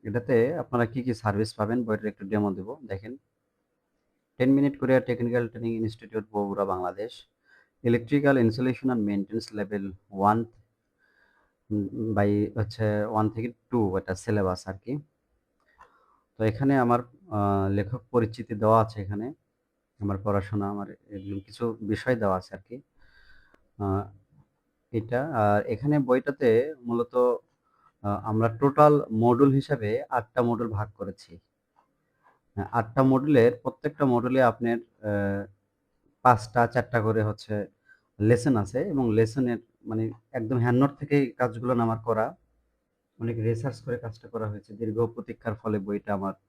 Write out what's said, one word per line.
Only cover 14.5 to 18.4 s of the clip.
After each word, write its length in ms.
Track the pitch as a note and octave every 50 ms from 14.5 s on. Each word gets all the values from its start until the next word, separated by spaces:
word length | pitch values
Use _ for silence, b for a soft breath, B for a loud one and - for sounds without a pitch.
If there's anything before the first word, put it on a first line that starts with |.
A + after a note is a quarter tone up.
| F2+ - - F#2+
আর 60 | F#2+
কি। 240 | F#2+ _ - C3+ D3+ C#3+ _ _ _ _ _ _ _ _ _ _ _ b b b b b b b b b b b b b b _
তো 80 | _ A2
এখানে 340 | A2 A2 A2 C3+ C3+ C#3 C3+
আমার, 220 | B2 A#2 A#2+ A#2+
আহ, 680 | B2 - _ _ _ - A2 G#2+ G2+ G2+ G2 G2 F#2+ G2
লেখক 320 | G2 G2+ G2+ G2 A2+ - - _
পরিচিতি 440 | - B2 A2+ A2 A2+ -